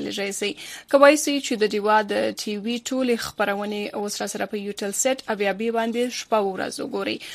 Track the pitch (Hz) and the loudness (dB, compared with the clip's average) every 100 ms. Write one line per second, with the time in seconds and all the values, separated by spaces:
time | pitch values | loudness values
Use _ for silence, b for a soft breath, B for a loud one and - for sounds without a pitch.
0 | - 202 196 202 202 - B B B 277 | -4 -4 -4 -2 -4 -6 B B B 8
1 | 285 302 294 285 - 214 208 214 208 214 | 8 8 2 -2 0 0 2 2 4 4
2 | 208 208 220 202 214 208 214 240 - 262 | 4 0 0 -4 -6 -4 -4 -4 -4 -2
3 | 254 226 - - 202 202 208 208 208 214 | 0 0 -2 -2 0 0 -2 -4 -4 -4
4 | 208 - 202 - 196 208 202 202 202 - | -6 -4 -6 -4 -4 -4 -6 -6 -6 0
5 | 254 262 - 208 202 190 226 226 233 233 | 0 0 -2 0 0 0 0 0 0 0
6 | 247 - - 220 196 185 - - - 196 | -2 -4 0 2 2 -2 -6 -6 -6 -4
7 | 202 220 B | -4 -4 B